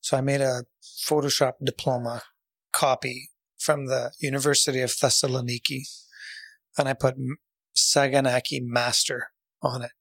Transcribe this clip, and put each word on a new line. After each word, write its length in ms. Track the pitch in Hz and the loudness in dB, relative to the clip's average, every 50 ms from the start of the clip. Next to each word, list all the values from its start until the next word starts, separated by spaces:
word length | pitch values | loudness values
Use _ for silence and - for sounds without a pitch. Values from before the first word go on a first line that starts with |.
So 160 | _ - - | _ 0 0
I 40 | 135 | 2
made 200 | 131 139 139 139 | 2 2 2 2
a 240 | 139 135 127 123 123 - _ _ _ - - - - - | 2 2 0 0 -4 -8 _ _ _ -20 -12 -10 -4 0
Photoshop 460 | 156 151 143 143 135 - 143 131 127 - - | 2 2 2 2 2 2 2 2 0 -2 -4
diploma 580 | 131 - _ - - 131 123 120 117 117 - - - _ _ _ _ _ _ _ _ | -4 -4 _ -2 -2 -2 0 -2 -4 -6 -8 -10 -14 _ _ _ _ _ _ _ _
copy 580 | _ - - 143 131 123 - 131 127 127 131 - _ _ _ _ _ _ | _ 2 2 2 2 2 -2 -6 -8 -8 -14 -18 _ _ _ _ _ _
from 280 | - - 156 143 139 | 0 0 0 0 0
the 260 | 131 131 131 120 123 - - | -2 -2 -2 -2 -4 -8 -4
University 640 | - 147 131 139 135 147 143 139 - - 139 131 | -4 -2 -2 0 2 2 4 4 2 2 0 0
of 100 | 127 123 | 0 -2
Thessaloniki, 920 | - - - 135 120 - - 143 127 131 123 120 120 120 - - 139 135 135 - - - - _ _ - - - - - - - - _ _ _ _ - | -2 0 2 2 2 4 2 2 0 -2 -2 -2 -4 -2 -2 -4 -4 -4 -8 -10 -14 -18 -20 _ _ -18 -16 -16 -16 -16 -16 -18 -20 _ _ _ _ 0
and 100 | 143 135 | 2 2
I 60 | 135 | 2
put 200 | 135 - 135 127 | 0 0 0 0
M-, 240 | 131 135 127 131 - _ _ _ _ _ _ _ | 0 -6 -8 -8 -10 _ _ _ _ _ _ _
Saganaki 840 | - - - - 151 139 139 131 139 135 135 123 127 123 - - 139 | 0 2 2 4 4 4 4 4 2 2 4 2 0 0 -2 -6 -4
Master 680 | 127 120 120 120 120 120 120 - - - 139 123 - - _ _ _ _ _ _ | -4 -2 0 0 0 2 0 0 0 0 -2 -6 -8 -12 _ _ _ _ _ _
on 200 | - 135 123 127 | -4 -4 -2 -2
it. 100 | 127 - - _ | -8 -8 -12 _